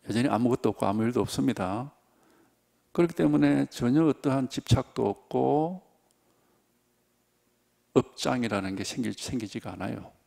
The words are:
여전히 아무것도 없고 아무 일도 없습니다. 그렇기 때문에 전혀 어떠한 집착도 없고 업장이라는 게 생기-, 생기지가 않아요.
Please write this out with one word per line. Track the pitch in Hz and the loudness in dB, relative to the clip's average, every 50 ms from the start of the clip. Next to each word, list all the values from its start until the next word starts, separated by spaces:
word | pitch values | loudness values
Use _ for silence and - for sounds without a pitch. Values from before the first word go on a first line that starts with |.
| _ - | _ -2
여전히 | 101 117 123 139 | -2 0 0 2
아무것도 | 104 107 120 123 123 - - 117 | 2 2 2 2 0 2 0 -2
없고 | 101 - - | 0 2 -2
아무 | 98 101 110 110 | 0 0 0 0
일도 | 117 123 - | 0 0 0
없습니다. | 101 - - - 139 135 113 - 98 90 95 113 131 147 _ _ _ _ _ _ _ _ _ _ _ _ _ _ _ _ _ _ _ _ | -2 0 -2 -2 0 0 0 -2 -4 -4 -4 -6 -8 -10 _ _ _ _ _ _ _ _ _ _ _ _ _ _ _ _ _ _ _ _
그렇기 | _ - 175 165 165 | _ 2 2 2 2
때문에 | - 170 147 147 147 147 143 143 143 139 | 2 2 4 4 4 4 4 4 2 0
전혀 | - - - 127 120 127 156 165 | -2 -4 -2 0 2 4 4 4
어떠한 | 156 135 - - 143 131 135 131 123 | 4 2 2 0 0 0 0 -2 -2
집착도 | - - - - - 123 127 - - - 117 104 | -6 -8 2 2 2 2 2 -4 -4 -2 -2 -2
없고 | 101 - _ _ - 127 131 131 139 147 156 170 185 185 _ _ _ _ _ _ _ _ _ _ _ _ _ _ _ _ _ _ _ _ _ _ _ _ _ _ _ _ _ _ _ _ _ _ _ _ _ _ _ _ _ _ _ | -2 -4 _ _ -2 0 2 2 2 2 0 -2 -6 -10 _ _ _ _ _ _ _ _ _ _ _ _ _ _ _ _ _ _ _ _ _ _ _ _ _ _ _ _ _ _ _ _ _ _ _ _ _ _ _ _ _ _ _
업장이라는 | 135 123 - - - - - 131 127 120 113 107 101 98 95 95 | 0 0 0 -8 -6 -4 -4 -2 -2 -2 -2 -2 -2 -4 -4 -6
게 | 95 98 | -6 -6
생기-, | - - - 117 107 | -8 -6 -4 -4 -6
생기지가 | 101 - - - - 123 113 101 - 113 - 98 | -6 -8 -8 -6 -6 -6 -6 -8 -10 -10 -12 -12
않아요. | 92 95 - - 120 - - - _ _ _ | -10 -8 -8 -8 -8 -8 -12 -16 _ _ _